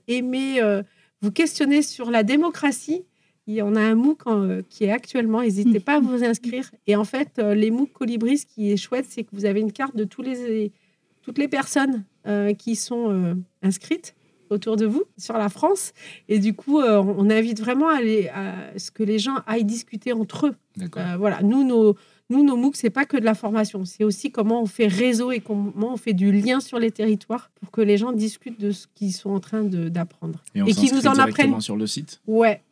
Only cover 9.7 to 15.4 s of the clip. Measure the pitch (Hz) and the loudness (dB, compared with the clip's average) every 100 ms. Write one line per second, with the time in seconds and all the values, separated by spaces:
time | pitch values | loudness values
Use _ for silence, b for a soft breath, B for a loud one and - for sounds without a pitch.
9.7 | 208 269 233 214 - 262 247 240 220 208 | -4 -6 -4 -6 -6 -8 -6 -4 -4 -4
10.7 | - _ _ _ _ - 262 285 285 269 | -8 _ _ _ _ -12 -4 -4 -2 -2
11.7 | 285 269 240 196 _ - 202 202 208 233 | 0 0 -2 -6 _ -4 -2 0 -2 -4
12.7 | 226 - 240 226 190 175 180 180 _ 190 | -6 -4 -4 0 0 0 -2 -8 _ -2
13.7 | 185 - 339 - _ _ _ - 208 226 | -2 -4 -6 -8 _ _ _ -6 -4 -2
14.7 | 220 220 262 403 - - 226 | 0 0 0 -4 -8 -6 -2